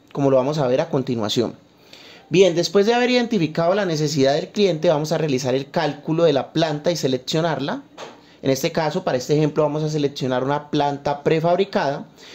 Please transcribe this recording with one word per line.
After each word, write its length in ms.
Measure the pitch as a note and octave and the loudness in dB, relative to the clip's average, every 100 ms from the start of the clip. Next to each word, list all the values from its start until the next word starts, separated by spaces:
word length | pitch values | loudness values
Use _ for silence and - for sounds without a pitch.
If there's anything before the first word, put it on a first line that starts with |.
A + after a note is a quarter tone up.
| _ | _
como 180 | - C#3 | -2 2
lo 60 | C3 | 4
vamos 220 | B2+ D#3 | 2 0
a 100 | C3 | 0
ver 140 | B2+ | 0
a 80 | D#3+ | 0
continuación. 640 | D3+ B2+ A#2 G#2+ B2+ A2 - - _ - - - - - | -2 -2 -2 -2 0 -2 -4 -18 _ -20 -20 -20 -20 0
Bien, 260 | E3 F#3+ E3 | 4 4 4
después 320 | E3 G3+ G3+ | 0 2 2
de 80 | A#3+ | 2
haber 160 | B3 | 2
identificado 640 | B3 A#3 A3+ D#3 D#3+ E3+ G3+ | 2 0 0 0 0 0 0
la 100 | F#3+ | 0
necesidad 480 | D#3 D3+ D3 C3 | -2 -2 2 2
del 140 | D3 F#3 | 2 -2
cliente, 420 | - G3 D#3+ F3 | 0 0 2 2
vamos 220 | D3+ D3+ | 2 0
a 80 | D#3+ | -2
realizar 340 | D#3 B2+ C3 | 0 -2 0
el 160 | C3 C#3 | -2 -2
cálculo 540 | - D3+ C#3+ - D#3+ | -4 -2 -4 -4 2
de 100 | E3+ | 2
la 180 | C#3 A#2+ | 2 0
planta 380 | D#3 D#3+ D3 E3 | -2 -2 0 -2
y 60 | E3+ | -2
seleccionarla. 880 | C#3 B2+ - D#3+ E3 C#3 C#3 B3+ - - - - - - | 0 -2 -2 -2 0 -2 -4 -6 -10 -18 -18 -20 -20 -8
En 80 | - | -2
este 220 | C3 E3 | 0 0
caso, 320 | D#3+ D#3 F3+ | -2 -2 -2
para 160 | F3+ C3 | -2 -2
este 160 | - D3+ | 0 2
ejemplo, 260 | D3+ D3+ | 2 2
vamos 220 | D3+ D3 | 0 0
a 60 | D#3 | -2
seleccionar 540 | D3+ C#3+ D3 C3 B2+ | -2 -2 -2 -2 -2
una 260 | C3 D3 - | 0 -2 -2
planta 520 | D3 C#3+ C#3 D3 C#3+ | -2 0 -2 -4 -2
prefabricada. 840 | - D#3+ E3 F3+ G3 G#3+ D#3 D3 - - - | 0 0 2 0 0 -2 -2 -4 -8 -20 -20